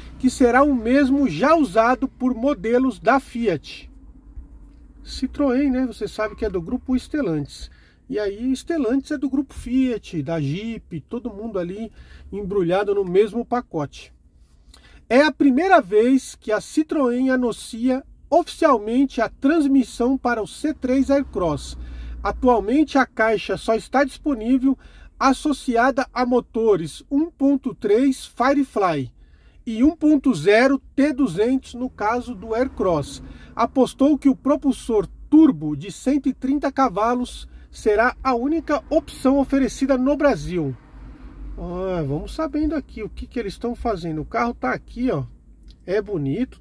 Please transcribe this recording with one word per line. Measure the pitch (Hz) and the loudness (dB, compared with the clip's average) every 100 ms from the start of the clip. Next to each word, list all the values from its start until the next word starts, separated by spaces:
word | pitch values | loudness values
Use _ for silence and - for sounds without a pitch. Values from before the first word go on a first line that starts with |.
| - - | -20 -2
que | 254 | 0
será | - 254 247 | 4 4 6
o | 294 262 | 4 2
mesmo | 220 269 269 277 262 | 2 4 4 2 0
já | 151 254 330 | 2 4 4
usado | 254 190 226 254 262 | 2 2 4 2 -2
por | - 254 233 | -4 -4 0
modelos | 262 285 202 240 262 - | -2 -2 0 0 0 -2
da | - 269 | 2 2
Fiat. | - 233 233 160 - - - - - - - - - - - - - - | 0 -4 -2 -2 -4 -20 -20 -20 -20 -20 -20 -20 -20 -20 -20 -20 -20 -20
Citroën, | - - 262 - 285 247 285 | -16 -8 -6 -2 0 2 0
né? | 254 254 | 0 -2
Você | 214 208 | -6 -8
sabe | - 214 208 | -4 -6 -4
que | 226 | -4
é | |
do | 185 | -4
grupo | 165 254 - 254 | -4 -6 -2 -4
Stellantis. | - 302 226 156 143 - - - _ _ - | -2 -4 -2 -2 -6 -12 -18 -20 _ _ -10
E | 415 | -6
aí, | 202 202 254 262 | -6 -4 -4 -4
Stellantis | - 339 226 269 - | -4 -2 0 -2 -2
é | 294 | -4
do | 277 | -4
grupo | 269 277 - | -4 -4 -8
Fiat, | - 254 262 220 - 175 | -4 0 0 -2 -6 -8
da | 143 165 | -4 -2
Jeep, | 139 165 226 226 - 165 | -2 -4 -6 -10 -10 -12
todo | - 233 254 | -10 -10 -10
mundo | 202 226 196 | -10 -8 -6
ali | 175 196 226 - - - - | -6 -8 -12 -14 -20 -20 -14
embrulhado | 190 202 202 170 185 202 | -10 -4 -2 2 2 2
no | 202 | 0
mesmo | 190 180 214 220 | 2 2 2 0
pacote. | 233 240 247 165 143 - - _ _ _ _ _ _ - - - - | -4 -4 -4 -6 -8 -10 -20 _ _ _ _ _ _ -20 -20 -16 0
É | 240 | 4
a | 302 | 4
primeira | - 285 254 370 359 | 4 2 4 4 4
vez | 196 208 240 262 - - | 4 2 4 2 0 -12
que | - | -4
a | 208 | -4
Citroën | - - 311 330 254 240 262 | -4 -4 -2 0 0 0 0
anuncia | 262 247 - - 220 247 254 - - - | 0 0 -4 -10 -4 -2 -2 -4 -18 0
oficialmente | 330 339 - 320 247 208 240 277 - | 0 0 2 2 4 2 0 0 0
a | 220 | -4
transmissão | - 269 339 277 269 247 - 240 269 | 0 0 2 4 2 0 0 0 0
para | 247 233 | 0 -2
o | 202 | -4
C | - 294 | -6 -6
três | 311 254 262 262 | -4 -2 0 2
Aircross. | 277 269 - 175 143 - - - - - - | 0 0 -2 -2 -2 -6 -14 -14 -14 -14 -8
Atualmente, | 202 - 254 233 196 269 294 277 | -6 0 2 2 2 0 2 2
a | 247 | 0
caixa | - 220 214 - - | 2 0 0 -2 -4
só | - 226 | 0 -2
está | - 254 | 0 0
disponível | 277 - 311 254 220 262 262 269 - - - - | 0 -2 -4 -2 0 2 2 -2 -6 -20 -16 0
associada | 254 262 311 269 - 226 247 247 247 | 2 2 0 -4 -2 2 2 2 -2
a | - 247 | -2 0
motores | 247 - 226 226 190 160 - - | 0 -2 0 2 2 0 -12 -4
um | 277 339 | -2 -2
ponto | - 277 277 254 | 0 0 0 -2
três | - 202 208 269 262 - | -4 0 2 2 0 -6
Firefly | - 240 277 269 226 190 151 123 - - _ _ - - | -2 0 2 0 0 0 0 -6 -12 -20 _ _ -18 -8
e | 220 | 0
um | 269 339 | 2 2
ponto | 302 302 269 | 2 4 2
zero | 190 156 214 262 269 - | 0 4 6 6 2 -2
T | - 285 | 0 0
duzentos | 262 262 165 226 262 - | 2 0 0 0 0 -4
no | 240 254 | -10 -10
caso | - 208 240 240 214 | -4 -2 -2 -4 -10
do | 220 | -6
Aircross. | 220 254 - 190 160 135 - - - - - | -2 -2 -2 0 0 -2 -10 -16 -18 -12 -4
Apostou | 233 277 247 - 269 294 | -2 2 0 4 2 4
que | 285 | 2
o | 254 | 2
propulsor | 262 294 285 247 - 220 175 - - | 0 0 0 -2 0 -2 -2 -6 4
turbo | 302 311 160 156 147 | 6 8 6 -2 -6
de | 190 | -8
cento | - - 285 277 | -6 -2 0 0
e | |
trinta | 254 262 285 277 | -4 -2 -2 -2
cavalos | 269 262 180 226 247 247 - - - - | 0 0 2 0 0 -4 -10 -18 -20 -20
será | - 220 208 240 - | -6 0 2 2 0
a | 262 240 | -2 0
única | 254 320 302 285 - | 0 -2 -2 -4 0
opção | 311 - - 262 277 | -2 -2 -2 2 2
oferecida | 262 277 262 - 269 269 | 2 2 0 0 0 2
no | 254 285 | 2 2
Brasil. | 294 240 147 180 143 127 - - - - - - - - | 2 0 -2 -4 -4 -6 -14 -20 -20 -18 -20 -16 -14 -12
Ah, | 170 180 190 180 143 | -10 -6 -4 -4 -2
vamos | 147 202 | -4 -6
sabendo | - 311 294 311 311 | -6 -4 -2 -2 -2
aqui | - - | -6 -12
o | 208 | -12
que | - 247 | -10 -10
que | 254 | -8
eles | 208 | -8
estão | - 233 | -6 -8
fazendo. | 240 240 196 170 156 | -4 -4 -4 -4 -6
O | 143 | -6
carro | 226 240 | -2 -2
tá | 240 262 | -2 -4
aqui, | 214 - - 254 | -6 -8 -6 -2
ó. | 170 123 - - - - - - | -2 -4 -12 -20 -20 -20 -16 -6
É | 196 | -4
bonito, | 208 190 139 170 254 - | -2 -4 -2 -2 -4 -8